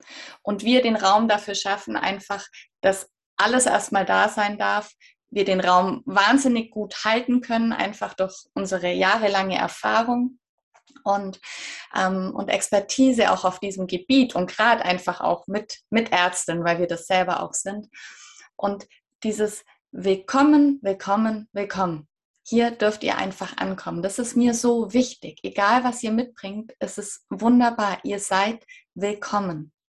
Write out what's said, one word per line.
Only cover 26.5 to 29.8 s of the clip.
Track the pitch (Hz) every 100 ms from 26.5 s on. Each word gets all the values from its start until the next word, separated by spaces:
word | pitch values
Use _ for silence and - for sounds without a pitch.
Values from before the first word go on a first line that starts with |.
| 208 226 -
es | 208 -
ist | - - -
wunderbar. | 190 226 247 240 233 208 180
Ihr | - 202
seid | - 190 202 226 _ - _ 175
willkommen. | 202 208 - 208 190 156 160 _